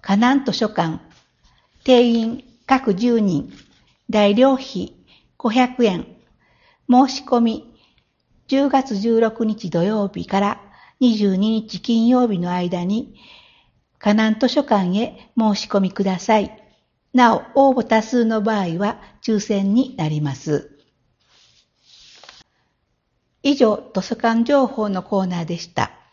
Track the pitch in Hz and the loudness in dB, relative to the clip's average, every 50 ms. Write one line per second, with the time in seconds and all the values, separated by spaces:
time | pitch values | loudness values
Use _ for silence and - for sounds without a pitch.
0 | - - 196 202 233 247 277 277 277 240 196 - 226 214 - - 170 160 160 170 | 0 0 2 2 4 4 2 2 0 -2 -4 -2 -4 -4 -2 -4 -4 -4 -4 -8
1 | - - _ _ _ _ _ _ _ _ _ _ _ _ _ _ _ - 254 240 | -12 -18 _ _ _ _ _ _ _ _ _ _ _ _ _ _ _ 4 4 6
2 | 247 240 233 233 226 226 233 262 - _ _ _ _ - 262 262 262 233 202 180 | 6 4 2 0 -2 -4 -6 -8 -14 _ _ _ _ 0 0 0 2 -2 -2 0
3 | 226 247 240 226 208 196 170 139 - - - - - _ _ _ _ _ _ _ | 0 0 2 2 2 0 0 -2 -4 -8 -16 -20 -20 _ _ _ _ _ _ _
4 | _ - 208 214 208 202 202 214 254 269 269 254 - - - 185 185 - - _ | _ -4 0 2 2 2 4 4 4 4 4 0 -4 -8 -8 -8 -10 -10 -12 _
5 | _ _ _ _ _ _ _ _ - 226 214 254 254 247 254 - 240 208 185 170 | _ _ _ _ _ _ _ _ -4 0 2 2 0 0 0 0 0 0 0 -2
6 | - - - _ _ _ _ _ _ _ _ _ _ _ _ _ _ - 247 247 | -8 -10 -16 _ _ _ _ _ _ _ _ _ _ _ _ _ _ 2 4 4
7 | 269 262 - - - - - 240 233 226 - - - - _ _ _ _ _ _ | 4 4 0 -8 -4 -2 0 2 2 0 -2 -4 -12 -18 _ _ _ _ _ _
8 | _ _ _ _ _ _ _ _ _ _ 269 269 277 277 262 277 262 262 220 196 | _ _ _ _ _ _ _ _ _ _ 0 0 0 2 0 0 -2 -2 -6 -4
9 | 202 233 233 226 226 220 220 - 233 214 214 214 - 180 147 170 170 196 220 214 | -2 0 2 2 2 0 -2 -4 -4 -4 -4 -6 -8 -4 -2 -2 -2 0 -2 -2
10 | 202 196 196 175 175 - - 196 202 202 - - - - _ - - - _ _ | -4 -4 -6 -10 -10 -4 -2 -2 -2 -2 -4 -8 -14 -20 _ -20 -20 -20 _ _
11 | 254 247 226 208 208 196 190 185 202 220 226 220 220 220 - 180 - - 233 226 | 2 2 2 2 0 0 2 0 0 0 -2 -2 -6 -8 -14 -12 -4 -2 0 2
12 | 226 233 254 247 247 233 208 175 175 175 175 180 180 175 180 175 175 180 202 226 | 4 4 4 2 2 0 -2 -4 -4 -4 -4 -4 -4 -4 -4 -4 -4 -4 -4 -4
13 | - - - - - - - - _ _ _ _ _ _ _ _ _ _ _ _ | -6 -10 -18 -20 -20 -20 -20 -20 _ _ _ _ _ _ _ _ _ _ _ _
14 | - 208 208 214 220 220 220 220 285 247 - 302 277 - 226 202 185 175 185 202 | 0 0 2 2 2 0 0 0 0 0 0 0 0 0 0 0 0 0 -2 -2
15 | 233 - - - - _ _ - 226 214 202 - - - - 202 196 185 - - | -4 -4 -8 -16 -20 _ _ 0 0 0 0 -2 -4 -2 -2 0 0 0 -2 -2
16 | 196 196 185 180 - - 220 214 196 147 - - - _ _ _ _ _ _ _ | -2 -2 -2 -4 0 0 2 2 0 -2 -10 -20 -20 _ _ _ _ _ _ _
17 | _ _ _ 247 247 233 220 - - - - 277 277 269 254 262 220 - 226 220 | _ _ _ 4 4 4 4 2 -4 -2 2 4 4 4 4 2 0 0 0 0
18 | 214 220 - 247 233 226 226 220 202 226 220 208 190 175 165 170 202 208 240 - | 0 0 0 0 0 2 0 -2 -2 -2 -2 -2 -2 -4 -4 -4 -4 -4 -4 -8
19 | - - _ _ - - 220 208 208 - 214 196 196 196 202 240 269 - - - | -16 -20 _ _ -4 -2 -2 -2 -2 -2 -2 0 0 2 2 2 0 0 -4 -4
20 | 160 156 156 151 151 143 135 - - 156 151 143 - - - _ _ _ _ _ | -4 -2 -2 -2 -4 -4 -6 -6 -4 -4 -4 -4 -4 -8 -20 _ _ _ _ _
21 | _ _ _ _ _ _ _ _ _ _ _ _ _ _ _ _ _ _ - - | _ _ _ _ _ _ _ _ _ _ _ _ _ _ _ _ _ _ -20 -20
22 | - - - - - - - - - _ _ _ _ _ _ _ _ _ _ _ | -20 -20 -20 -20 -20 -20 -20 -20 -20 _ _ _ _ _ _ _ _ _ _ _
23 | _ _ _ _ _ _ _ _ - 277 285 277 269 220 208 - - - - 185 | _ _ _ _ _ _ _ _ -2 -2 2 4 2 2 2 -2 -6 -8 -8 -8
24 | 185 - 233 - - 226 226 233 233 240 294 277 262 226 262 - 214 208 196 185 | -6 -6 -8 -4 -2 0 0 0 0 2 2 2 2 0 -2 -4 -4 -4 -4 -6
25 | 180 - - 196 190 180 180 175 170 160 175 170 - - _ - - - - _ | -6 -4 -2 -2 -2 -2 -4 -6 -4 -6 -8 -8 -10 -10 _ -6 -6 -6 -10 _
26 | _ _ | _ _